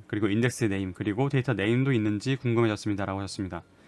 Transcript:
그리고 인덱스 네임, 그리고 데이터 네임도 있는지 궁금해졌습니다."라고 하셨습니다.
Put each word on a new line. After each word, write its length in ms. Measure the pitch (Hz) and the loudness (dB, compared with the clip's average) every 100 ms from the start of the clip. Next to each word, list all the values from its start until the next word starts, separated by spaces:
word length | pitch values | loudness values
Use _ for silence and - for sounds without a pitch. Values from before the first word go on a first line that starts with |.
| - | -6
그리고 220 | 107 101 | -2 2
인덱스 380 | 104 123 - 113 | 2 2 2 0
네임, 280 | 98 95 | 0 -4
그리고 360 | 90 104 101 139 | -4 -4 0 0
데이터 240 | 135 127 | 0 0
네임도 380 | 104 101 120 135 | 0 2 2 2
있는지 420 | 123 107 107 131 135 | 2 2 0 -2 -2
궁금해졌습니다."라고 840 | 123 117 117 104 107 101 95 98 | 0 2 2 2 -2 -2 -2 -4
하셨습니다. 420 | 95 - 95 87 - - | -6 -6 -6 -8 -12 -20